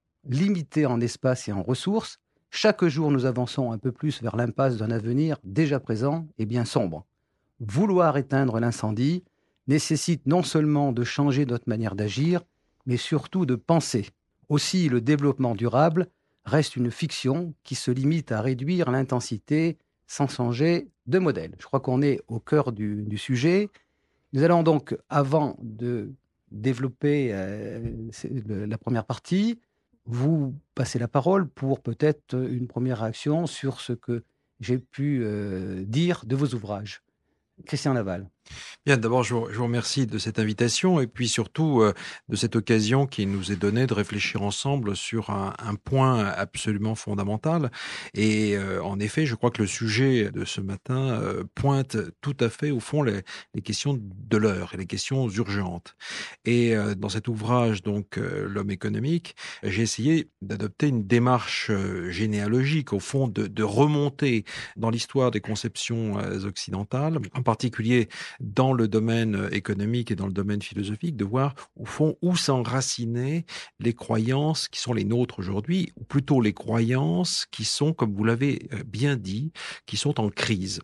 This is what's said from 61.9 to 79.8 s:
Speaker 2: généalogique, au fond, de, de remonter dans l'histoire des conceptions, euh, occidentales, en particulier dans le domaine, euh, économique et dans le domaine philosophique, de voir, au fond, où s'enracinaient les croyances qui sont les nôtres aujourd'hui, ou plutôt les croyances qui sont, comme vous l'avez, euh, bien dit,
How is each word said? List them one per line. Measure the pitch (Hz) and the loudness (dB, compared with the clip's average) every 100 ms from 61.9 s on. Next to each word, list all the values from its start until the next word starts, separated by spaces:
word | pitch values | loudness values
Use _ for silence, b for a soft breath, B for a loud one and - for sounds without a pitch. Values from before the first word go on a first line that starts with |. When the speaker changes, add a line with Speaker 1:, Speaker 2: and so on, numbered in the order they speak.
| 95 90 | -4 -6
Speaker 2:
généalogique, | 87 107 104 104 123 135 156 139 | -2 -2 0 0 2 2 0 -2
au | 98 | -4
fond, | - 139 131 | -2 0 0
de, | 98 110 | -2 -4
de | 104 | -2
remonter | 104 107 147 147 143 139 143 113 - B B - | 0 4 4 4 0 0 0 2 -2 B B -2
dans | 113 | -2
l'histoire | 117 - 135 127 | 0 0 2 2
des | 110 | 2
conceptions, | - 104 117 - - 117 110 101 | -2 -4 -4 -6 -4 -2 -2 -2
euh, | 98 98 | -2 -4
occidentales, | 101 - - 95 104 131 151 160 104 | -6 -8 -6 -6 -4 -2 0 -2 -4
en | 131 | -2
particulier | 123 110 123 - 110 123 110 B B B | 0 2 0 -2 2 4 2 B B B
dans | 113 101 131 | -4 2 4
le | 127 113 | 4 2
domaine, | 110 113 117 113 101 | 2 2 2 0 0
euh, | 101 | -2
économique | 101 - 98 104 123 117 | -2 -2 -2 0 -2 -2
et | 98 | -4
dans | 98 | -2
le | |
domaine | 95 101 104 | -2 -2 -4
philosophique, | - 101 101 104 170 123 | -4 -6 -4 -4 -4 -2
de | 101 | -2
voir, | 127 139 - B - | 0 0 -4 B -14
au | - | -12
fond, | - 156 - | 0 0 2
où | 175 180 | 0 2
s'enracinaient | - 131 117 131 131 - 117 120 135 165 165 B B - | 2 2 2 -2 -2 -4 -2 -2 -2 -2 -6 B B -4
les | 120 | -2
croyances | 117 - 113 113 131 151 151 - | -2 -2 0 2 2 2 0 -4
qui | - | -6
sont | 123 | -2
les | 113 | 0
nôtres | 101 120 123 - | 0 0 0 -2
aujourd'hui, | 92 98 127 185 - - | -4 -4 0 -2 -2 -8
ou | |
plutôt | - 143 131 139 | -2 -2 4 4
les | 107 | 4
croyances | - - 113 117 131 151 175 175 - - | 0 -2 2 2 2 2 2 0 -2 -6
qui | - | -6
sont, | 110 - 147 | -4 0 0
comme | 160 113 101 | 2 0 2
vous | |
l'avez, | 113 117 139 127 - | 2 2 0 -2 -6
euh, | 101 120 | -10 -8
bien | 104 143 131 | -2 0 0
dit, | 95 104 156 B B B | -2 -4 -6 B B B